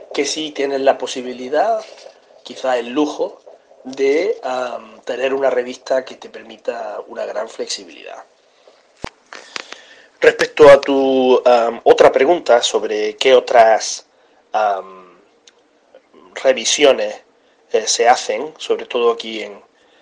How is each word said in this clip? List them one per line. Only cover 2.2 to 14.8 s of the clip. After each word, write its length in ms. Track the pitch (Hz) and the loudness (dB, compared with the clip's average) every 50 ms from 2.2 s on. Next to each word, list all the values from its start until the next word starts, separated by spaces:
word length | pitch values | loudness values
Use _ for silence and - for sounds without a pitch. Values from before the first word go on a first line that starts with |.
| _ _ _ _ - | _ _ _ _ -20
quizá 360 | - - - - 127 127 123 | -20 -16 -8 -6 -4 -4 -4
el 120 | 117 117 | -4 -6
lujo, 500 | 123 147 151 147 - - 170 190 - - _ - - _ _ _ _ _ - | -4 -4 -4 -4 -4 -8 -8 -10 -10 -16 _ -20 -20 _ _ _ _ _ -18
de, 540 | 127 131 - 135 135 143 156 180 214 233 - - | -16 -6 -2 -2 0 0 0 -2 -2 -6 -6 -6
am, 580 | 131 127 127 127 123 117 113 113 110 110 110 | -8 -6 -6 -6 -8 -8 -12 -14 -18 -20 -20
tener 340 | - - 127 120 - 135 131 | -12 -10 -8 -4 -4 -4 -2
una 160 | 135 139 131 | -2 -2 -2
revista 540 | 127 123 120 123 127 - - - 139 131 127 | -2 -2 -4 -6 -8 -14 -8 -4 -4 -4 -4
que 120 | - 123 | -6 -16
te 120 | - - 113 | -20 -20 -20
permita 720 | - 110 107 110 113 - - - 120 117 113 107 104 107 - - | -20 -20 -20 -20 -20 -14 -10 -10 -10 -8 -10 -12 -12 -12 -14 -14
una 160 | - 113 107 | -12 -10 -10
gran 240 | - - - 220 113 | -8 -8 -10 -10 -10
flexibilidad. 760 | - - 247 - - - 196 170 147 - - - - - - _ _ _ _ _ _ _ _ - _ _ _ _ _ _ - - _ _ _ - - - - - - - - - - - - - - - _ _ _ - | -10 -12 -10 -10 -10 -12 -14 -18 -20 -20 -20 -18 -18 -20 -20 _ _ _ _ _ _ _ _ -20 _ _ _ _ _ _ -20 -20 _ _ _ -20 -20 -20 -20 -14 -14 -14 -14 -14 -20 -20 -20 -20 -20 -20 _ _ _ 2
Respecto 480 | - 160 - - 165 156 - - 151 143 | 2 2 2 2 -4 -4 4 8 10 10
a 120 | 139 135 | 10 10
tu, 640 | - - 139 135 135 135 135 131 127 127 127 117 - | 8 2 0 0 2 2 2 2 4 4 4 4 4
am, 360 | 123 123 120 113 117 117 117 - | 4 4 4 2 0 -4 -2 4
otra 280 | - 160 160 147 143 - | 4 4 6 6 4 6
pregunta 500 | 127 135 151 175 165 - - 117 120 120 | 4 2 2 2 0 2 2 2 2 2
sobre 540 | - - 110 104 107 107 104 107 107 104 | 0 -2 -2 -2 -2 -4 -4 -4 -4 -4
qué 180 | - - 135 127 | -2 2 4 4
otras, 720 | 123 - - 123 120 113 110 113 110 - - - - - _ _ _ _ _ _ _ _ _ - | 4 4 4 4 6 6 6 6 2 0 -4 -10 -12 -14 _ _ _ _ _ _ _ _ _ -4
am, 680 | 110 107 104 98 95 | -2 -2 -2 -2 -4